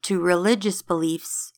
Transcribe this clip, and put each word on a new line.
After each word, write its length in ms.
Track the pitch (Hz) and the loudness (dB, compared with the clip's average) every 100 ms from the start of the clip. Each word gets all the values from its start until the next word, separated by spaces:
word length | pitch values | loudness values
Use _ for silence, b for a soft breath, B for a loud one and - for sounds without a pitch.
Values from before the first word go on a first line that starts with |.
to 180 | - 190 | -4 0
religious 640 | 175 175 196 233 202 185 | 2 4 4 2 0 -4
beliefs 720 | - 170 160 165 - - - | -2 0 0 -2 -6 -10 -10